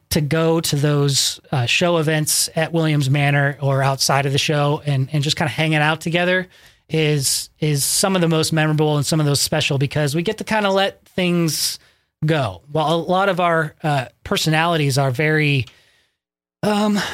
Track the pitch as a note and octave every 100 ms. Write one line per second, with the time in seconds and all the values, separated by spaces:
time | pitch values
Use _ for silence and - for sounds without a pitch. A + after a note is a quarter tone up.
0 | - E3+ D3 D#3+ E3 E3 D#3+ D3 D3 D3
1 | C#3+ C3+ - - - C#3+ A#2+ - F3 F3
2 | D#3 D#3 D3+ - - - D#3 E3 D#3 D3
3 | C3 D3 C#3+ C#3+ C#3+ C#3+ C#3 C3+ C3+ C#3
4 | - C#3 C#3 C#3 - D3 C#3+ D3+ D3 C3+
5 | C3 D3+ C#3+ E3 D#3+ - D#3+ D#3 D3+ D#3+
6 | E3+ E3+ F3+ F#3 F#3 - - _ - D#3+
7 | D3+ D3 C#3 - - - D#3 C#3+ - -
8 | G3 F#3+ E3 D#3+ D#3 D#3+ D#3 D#3 D3+ D3
9 | C3+ D#3 D3 C#3 - D#3 D3 C#3+ C#3 D#3
10 | D3 D#3 F3 - G3+ A3 G3+ F#3+ G3 -
11 | _ - F3+ F3 E3 - - - _ _
12 | _ - D#3 D#3+ A#2 F2+ C#3+ D3 D3+ E3
13 | E3 F#3 G3 F3+ F3 E3 D3+ - D#3 C#3+
14 | B2 _ - G3 D#3+ D#3 E3+ E3 C#3+ C3+
15 | C3+ B2 D#3 D#3 D3 C#3 A#2 - _ _
16 | _ _ _ _ _ - G3+ G#3 G#3+ G3+
17 | D#3+